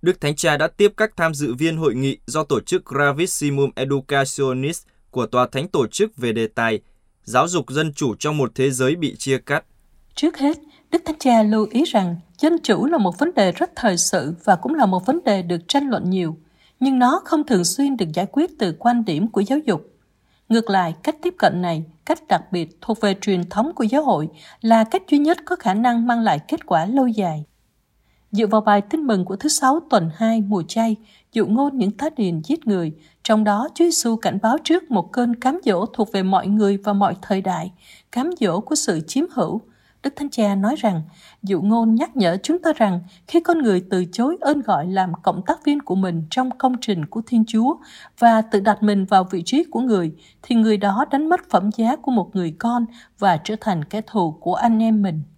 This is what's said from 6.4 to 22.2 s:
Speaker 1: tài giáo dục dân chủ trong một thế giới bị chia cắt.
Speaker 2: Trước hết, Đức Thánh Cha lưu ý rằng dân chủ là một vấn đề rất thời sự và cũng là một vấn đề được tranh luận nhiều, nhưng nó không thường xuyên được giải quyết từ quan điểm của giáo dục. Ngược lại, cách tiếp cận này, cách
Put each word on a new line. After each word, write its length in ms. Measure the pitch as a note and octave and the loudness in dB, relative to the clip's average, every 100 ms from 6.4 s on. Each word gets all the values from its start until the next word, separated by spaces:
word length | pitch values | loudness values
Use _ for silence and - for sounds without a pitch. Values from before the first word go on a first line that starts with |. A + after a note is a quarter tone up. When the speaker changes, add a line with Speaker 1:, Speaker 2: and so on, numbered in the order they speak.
| A2+ | -2
Speaker 1:
tài 340 | - A2+ A2 _ _ _ _ | -2 -2 -2 _ _ _ _
giáo 240 | - A#2 D#3+ | -2 0 0
dục 220 | F3 C3+ | -2 -4
dân 220 | C3 D#3+ | -4 -4
chủ 220 | D3 C#3+ | -2 -4
trong 220 | G#2 D3+ D3+ | -2 -4 -2
một 180 | B2+ | -2
thế 160 | - C3 | 0 -2
giới 260 | B2+ C3 E3+ | 2 0 0
bị 200 | D#3 - | -4 -6
chia 220 | - C3 | -2 -4
cắt. 260 | - D3 - _ _ _ _ | -2 -6 -6 _ _ _ _
Speaker 2:
Trước 220 | - D4+ D#4+ | -2 -2 0
hết, 220 | C#4 E4 - _ _ | -2 -2 -10 _ _
Đức 120 | E4+ | -4
Thánh 120 | - D#4 | -4 -2
Cha 240 | C4 A#3 | 2 4
lưu 260 | G#3+ G#3+ G#3+ | 4 2 0
ý 140 | A#3+ | 0
rằng 320 | E4 A#3 F3+ E3+ - _ | 0 2 0 -4 -10 _
dân 180 | D4+ E4 | 0 0
chủ 240 | - F#3 A#3+ | 0 0 2
là 120 | E4 | 2
một 200 | F#3+ - | 0 0
vấn 160 | D#4 | -2
đề 180 | F4+ F#3+ | 2 0
rất 180 | F3 - - | 0 -6 -2
thời 200 | A#3+ F3 | -2 0
sự 380 | - F#3+ C#3 E3+ | 0 -2 -4 -6
và 120 | - F3+ | 0 0
cũng 180 | B3 | 0
là 120 | D#4 A3 | 0 2
một 200 | F#3 F#3 | 0 0
vấn 180 | D#4+ | -2
đề 180 | C4 G3+ | 0 -2
được 180 | F3 F3 - | -2 -6 -2
tranh 220 | C#4 C#4+ | -2 0
luận 200 | G#3+ F3 | -2 -2
nhiều, 260 | F#3+ E3 D#3+ _ _ _ _ | -2 -2 -6 _ _ _ _
nhưng 180 | C4 B3+ | 0 4
nó 240 | B3 E4 | 4 2
không 220 | - D#4+ D4+ | 0 -2 2
thường 180 | G#3+ | 0
xuyên 320 | E3+ - C#4 B3+ | 0 0 -2 0
được 100 | E3+ | -4
giải 120 | D#3+ G3 | -4 -4
quyết 180 | - F4 - | -2 -2 -2
từ 160 | G3 D#3 | -4 0
quan 260 | A#3+ A#3+ | 0 0
điểm 240 | A3 D3+ A3 | 0 -2 -2
của 120 | G3+ | -2
giáo 180 | G3+ C#4 | 0 -2
dục. 360 | D4+ E3+ - _ _ _ _ _ _ | 0 -4 -4 _ _ _ _ _ _
Ngược 220 | A3+ A3+ | 0 2
lại, 240 | G3 F3 E3 | 0 0 -4
cách 140 | - D#4 | -6 -4
tiếp 120 | F4+ F4 | -6 0
cận 240 | G3+ F3+ | 0 2
này, 220 | F3+ D#3+ D#3+ _ - | -2 -4 -6 _ -4
cách 120 | E4 | -4